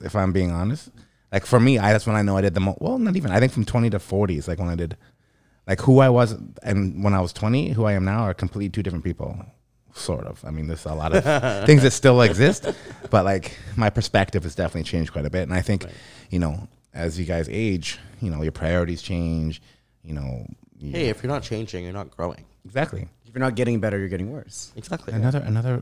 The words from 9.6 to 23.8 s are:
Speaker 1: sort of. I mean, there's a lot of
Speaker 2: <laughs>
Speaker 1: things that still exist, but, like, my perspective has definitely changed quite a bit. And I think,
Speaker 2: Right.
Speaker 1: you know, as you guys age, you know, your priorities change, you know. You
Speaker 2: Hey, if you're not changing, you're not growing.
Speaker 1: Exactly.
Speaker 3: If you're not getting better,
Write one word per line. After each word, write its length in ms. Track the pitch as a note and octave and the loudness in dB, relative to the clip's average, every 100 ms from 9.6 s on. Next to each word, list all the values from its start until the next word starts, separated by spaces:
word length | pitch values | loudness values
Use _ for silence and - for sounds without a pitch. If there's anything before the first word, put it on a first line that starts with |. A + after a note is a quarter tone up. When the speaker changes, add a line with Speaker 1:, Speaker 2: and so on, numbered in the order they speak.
| _ _ _ | _ _ _
Speaker 1:
sort 320 | - - C#2+ G1+ | -10 -6 -6 -8
of. 180 | - | -12
I 60 | - | -10
mean, 160 | D#2 D#2 | -6 -6
there's 180 | D#2+ D#2 | -6 -8
a 60 | |
lot 200 | D#2 D#2+ | -4 0
of 100 | G2 | 2
Speaker 2:
<laughs> 420 | C3+ C#3+ B2+ G2+ A2 | 2 0 0 2 6
Speaker 1:
things 160 | D3 | 8
that 100 | C3 | 8
still 280 | - C3+ B2 | 6 6 8
exist, 460 | A2 F2 C#3+ G#3 - - - - - | 6 6 2 2 -4 -8 -10 -16 0
but, 140 | G#2+ | 2
like, 320 | F#2+ G2 - - - - | 2 0 -4 -14 -8 0
my 120 | G#2+ | 0
perspective 520 | - - G#2 G2 F#2 | 0 0 0 2 -2
has 120 | E2 - | -4 -4
definitely 280 | E2+ E2+ | -4 -4
changed 280 | D#2+ E2+ D#2 | -4 -4 -2
quite 120 | D#2+ | -4
a 60 | D2 | -4
bit. 140 | F#2 | -4
And 100 | D2 | -2
I 80 | F2+ | -2
think, 220 | G2 G2 | 0 -2
Speaker 2:
Right. 100 | - - - - - | -4 -16 -20 -20 -6
Speaker 1:
you 100 | F2+ | -2
know, 280 | E2 F2+ G#2 _ _ | -2 -4 -10 _ _
as 260 | C#2+ E2+ E2 | -8 -6 -4
you 60 | |
guys 240 | E2+ E2+ C#2 | -4 -4 -4
age, 480 | F2 A2 F2+ D#2 - - - | -2 -2 -2 -4 -12 -16 -10
you 80 | F#2+ | -6
know, 120 | D2+ | -4
your 100 | D#2 | -4
priorities 480 | - D#2+ F2 E2+ E2+ | -4 -2 0 -2 -4
change, 600 | - F2 E2 D#2+ D#2+ D#2 _ _ _ _ | -6 -4 -2 -2 -4 -6 _ _ _ _
you 100 | E2+ | -12
know. 320 | D2 C2+ B1 G1+ - _ - | -10 -8 -10 -12 -18 _ -16
You 140 | D2 | -10
Speaker 2:
Hey, 160 | E3+ B2+ | -4 -4
if 140 | G#2+ | -4
you're 100 | B2 | -4
not 100 | C#3+ | -6
changing, 400 | - A2 A2 F#2 | -6 -8 -8 -10
you're 80 | F2 | -10
not 180 | G2 E2 - | -10 -12 -8
growing. 280 | E2+ - - _ | -8 -8 -18 _
Speaker 1:
Exactly. 440 | F#2+ A#2+ D#3+ G2 F2 _ A2+ | -10 -6 -6 -6 -12 _ _
Speaker 3:
If 80 | |
you're 60 | A#2+ | -4
not 140 | C3 A#2 | -2 0
getting 240 | A#2+ | 0
better, 180 | A2+ | 0